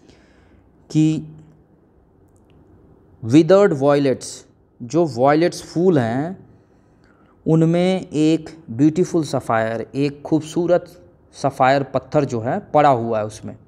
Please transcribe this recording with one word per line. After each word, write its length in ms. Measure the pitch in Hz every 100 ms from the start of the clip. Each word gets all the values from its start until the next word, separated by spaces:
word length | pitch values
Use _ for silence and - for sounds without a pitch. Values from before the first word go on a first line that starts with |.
| _ _ _ _ _ _ _ _ -
कि 360 | 156 156 160 156 - - _ _ _ _ _ _ _ _ _ _ _ _ - _ _ _ _
विदर्ड 480 | 113 143 165 190 202
वॉयलेट्स, 720 | 147 139 143 139 120 - - - _ _ -
जो 240 | 120 151 165
वॉयलेट्स 560 | 113 135 151 175 175
फूल 360 | - 160 185 151
हैं, 460 | 113 127 160 190 - _ _ _ _ _ _ _ _ _ -
उनमें 520 | 160 160 170 180 190
एक 500 | - 147 156 160 160 - -
ब्यूटीफुल 540 | 117 151 156 175 180
सफ़ायर, 640 | 143 131 - 113 113 113 113
एक 280 | 135 143 143
खूबसूरत 800 | - 156 156 175 170 175 - - - _ _
सफ़ायर 500 | - 139 - 131 139
पत्थर 420 | 135 131 - 156
जो 160 | 135 120
है 180 | 117 185
पड़ा 300 | 202 151 147
हुआ 300 | 123 117 110
है 80 | 107
उसमें 300 | - - 101